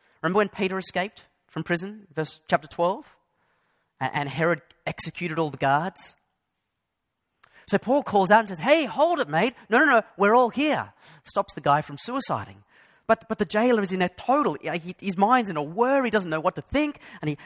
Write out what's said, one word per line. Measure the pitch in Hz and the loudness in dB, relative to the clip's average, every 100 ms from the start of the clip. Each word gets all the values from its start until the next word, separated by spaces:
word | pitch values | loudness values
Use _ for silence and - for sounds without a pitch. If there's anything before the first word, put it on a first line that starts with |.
| _ _ | _ _
Remember | 160 190 | -2 0
when | 196 | 0
Peter | - 190 190 | -2 -4 -4
escaped | 185 180 202 - - _ _ | -6 -6 -6 -10 -20 _ _
from | 156 | -8
prison, | 160 170 190 214 202 | -4 -4 -4 -12 -10
verse, | 156 156 - - | -8 -8 -10 -2
chapter | - 151 | -2 -2
twelve? | - 170 233 - _ _ _ _ _ _ _ _ - | -2 -2 -2 -10 _ _ _ _ _ _ _ _ -10
A-, | 131 147 | -6 -6
and | 143 | -6
Herod | 127 165 165 - _ - | -2 -2 -2 -6 _ -8
executed | - - - 175 156 | -4 -4 -4 -6 -2
all | 160 | -4
the | 139 | -2
guards. | 139 143 180 - - - _ _ _ _ _ _ _ _ _ _ _ _ _ _ - | 0 2 0 -8 -14 -16 _ _ _ _ _ _ _ _ _ _ _ _ _ _ -4
So | 202 | -2
Paul | 202 277 | 0 -2
calls | - 208 185 | 2 0 6
out | 214 | 4
and | 208 | 4
says, | 175 | -2
"Hey, | 196 320 254 | 2 2 2
hold | 175 320 330 | 0 2 2
it, | 147 | 0
mate. | 156 233 - - | 0 0 -2 0
No, | 233 | 2
no, | 302 | 4
no, | 240 - - | 4 2 0
we're | 202 240 | 4 6
all | 240 | 4
here." | 233 302 202 101 _ - - - | 0 -2 -2 -6 _ -20 -20 -6
Stops | - 202 | -4 -4
the | - | -2
guy | 151 143 | 2 2
from | 151 143 | 0 -10
suiciding. | - 262 - 127 98 101 _ _ _ _ - | -8 -4 -2 -4 -6 -16 _ _ _ _ 0
But, | - - | 0 -2
but | 220 | -6
the | 202 | -2
jailer | 214 247 226 | 0 2 2
is | 190 | 0
in | 185 | 0
a | 180 | -2
total, | - - 277 202 143 | -2 0 0 0 -2
he, | - 170 170 180 | -6 -8 -8 -10
his | 190 180 | -6 0
mind's | 202 254 202 | 2 2 0
in | 156 | -4
a | |
whir, | 147 175 247 277 | -4 0 2 2
he | 247 | 2
doesn't | 208 180 | 0 0
know | 156 | -2
what | 165 160 | -2 -4
to | |
think, | - 269 302 - - 208 | -2 -2 -2 -6 -18 -8
and | 151 | -6
he, | 147 | -6